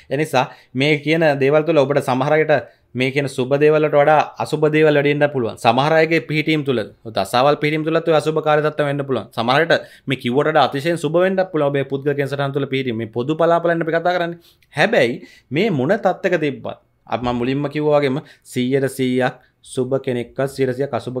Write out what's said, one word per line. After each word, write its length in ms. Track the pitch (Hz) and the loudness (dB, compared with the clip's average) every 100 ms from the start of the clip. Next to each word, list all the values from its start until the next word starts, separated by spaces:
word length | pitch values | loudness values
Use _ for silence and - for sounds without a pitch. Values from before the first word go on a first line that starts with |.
| _ | _
ඒ 80 | 139 | -4
නිසා 280 | 151 127 131 - _ | 0 0 0 -6 _
මේ 280 | 127 143 151 | -2 0 0
කියන 260 | 147 160 160 139 | 0 2 2 2
දේවල් 240 | 135 156 | 2 2
තුළ 140 | 156 156 | 2 2
ඔබට 260 | 135 143 | 2 0
සමහර 300 | - 127 139 | 0 -2 0
අයට 200 | 156 151 139 - _ _ | 0 2 0 -2 _ _
මේ 180 | 120 131 | -4 -2
කියන 160 | 135 139 | -2 -4
සුබ 220 | - 127 | -4 -2
දේවල් 300 | 143 151 156 151 | 2 4 4 2
වලට 120 | 147 | 4
වඩා 240 | 143 151 - - | 6 4 2 -4
අසුබ 260 | 117 151 151 | -6 0 2
දේවල් 240 | 151 156 147 | 4 4 4
වැඩි 160 | 139 | 2
වෙන්න 160 | 147 143 | 2 0
පුළුවන්. 280 | 139 113 104 | 0 -4 0
සමහර 360 | 120 120 147 | 2 2 2
අයගේ 280 | 160 160 165 | 2 2 0
පිහිටීම් 420 | 160 151 151 156 139 | -2 -4 0 -2 0
තුළ, 160 | 120 104 - 117 | -2 -4 -12 -8
දසාවල් 520 | 107 95 120 139 147 | -6 -2 2 2 2
පිහිටීම් 260 | 147 156 156 | 0 -2 -2
තුළත් 220 | 160 165 | -2 2
ඔය 60 | 156 | 2
අසුබ 200 | 156 156 | 2 -2
කාර්ය 200 | 151 151 | 2 2
තත්ත්ව 260 | 151 147 147 | 0 -2 -2
වෙන්න 160 | 143 135 | -2 -2
පුළුවන්. 220 | 120 98 | -4 -4
සමහර 300 | - 117 135 | -4 0 2
අයට 140 | 165 143 - - | 2 0 -2 -14
මේ 140 | - 131 | -6 -4
කිව්වට 320 | 123 127 151 | -2 0 2
වඩා 160 | 156 127 | 2 2
අතිශයින් 320 | 139 156 170 | 0 -4 -2
සුබ 160 | 147 | 0
වෙන්න 240 | 170 185 190 185 | 0 2 0 -2
පුළුවන් 180 | 156 143 | 0 0
ඔබේ 160 | 139 139 | -2 -4
පුද්ගල 280 | 139 143 | -4 -2
කෙන 140 | 143 135 | -2 -4
සටහන් 260 | 135 139 | -4 -4
තුළ 120 | 139 131 | -4 -4
පිහිටීම්. 320 | 135 127 113 | -4 -4 -4
මේ 160 | 113 | -6
පොදු 220 | 120 127 160 | -6 -4 0
පලාපල 340 | 165 170 170 | 2 2 0
ගැන 120 | 165 | -2
අපි 120 | 160 | -2
කතා 220 | 165 170 180 | -2 0 -2
කරන්නේ. 240 | 170 170 _ _ _ | -4 -8 _ _ _
හැබැයි 480 | - 196 226 120 151 - - _ | -2 0 2 2 -2 -12 -20 _
මේ 200 | 135 220 | -2 0
මොන 240 | 151 131 | 0 0
තත්ත්වක 480 | 202 196 180 190 170 | 0 0 -2 -2 -2
තිබ්බත් 400 | 151 120 107 - _ _ - | -2 -6 -12 -14 _ _ -8
අපි 160 | 113 123 | -6 -4
මම 120 | 123 | -2
මුලින්ම 320 | 123 135 147 | -2 -2 -4
කිව්වා 320 | 147 151 147 | -2 2 2
වගේම 160 | 139 139 - - | 2 -2 -8 -20
සීයට 460 | - 127 123 135 135 | -10 -4 0 0 -2
සීයක් 480 | 131 127 127 127 - _ _ | -2 -2 0 -2 -4 _ _
සුබ 320 | - - 127 135 | -10 -6 -4 -4
කෙනෙක්වත් 480 | 131 123 117 - 135 | -4 -6 -6 -6 -6
සීයට 260 | 139 131 120 | -2 -2 -2
සීයක් 180 | 139 | -4
අසුබ 220 | 113 123 127 | -4 -6 -8